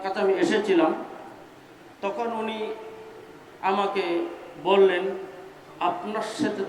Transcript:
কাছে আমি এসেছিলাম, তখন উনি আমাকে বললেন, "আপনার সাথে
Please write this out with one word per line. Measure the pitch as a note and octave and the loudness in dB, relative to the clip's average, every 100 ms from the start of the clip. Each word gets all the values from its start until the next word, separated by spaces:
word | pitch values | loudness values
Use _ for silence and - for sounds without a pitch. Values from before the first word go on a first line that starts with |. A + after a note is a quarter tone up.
কাছে | F#3+ G#3 | -2 0
আমি | G3 | 2
এসেছিলাম, | F#3 F3 G#3 G3 F3 D#3+ - - - - - - - - - - - | 4 4 2 4 4 4 2 -6 -14 -16 -18 -20 -20 -20 -20 -20 -8
তখন | G3+ - A#3 | -6 -2 -4
উনি | A3+ A3 A3 G#3+ - - - - - - - - - | -2 -4 -4 -6 -8 -12 -16 -18 -18 -20 -20 -20 -4
আমাকে | F#3+ G3 G3 G3 F3 E3+ E3+ - - - | 0 0 0 0 0 -2 -2 -8 -14 -6
বললেন, | E3+ G3 G3 F3+ F#3+ - - - - - - - | 4 8 8 6 -2 -6 -10 -14 -18 -20 -20 -2
"আপনার | F3 - G#3 G#3 | -2 -2 -4 -6
সাথে | - - G#3+ G3+ | -6 -2 -2 -2